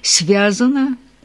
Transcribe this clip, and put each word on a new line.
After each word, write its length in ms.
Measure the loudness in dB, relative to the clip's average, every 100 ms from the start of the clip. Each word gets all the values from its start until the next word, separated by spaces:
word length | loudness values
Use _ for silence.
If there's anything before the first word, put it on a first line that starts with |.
связана 960 | -2 0 2 2 0 0 0 0 -2 -4 -12 _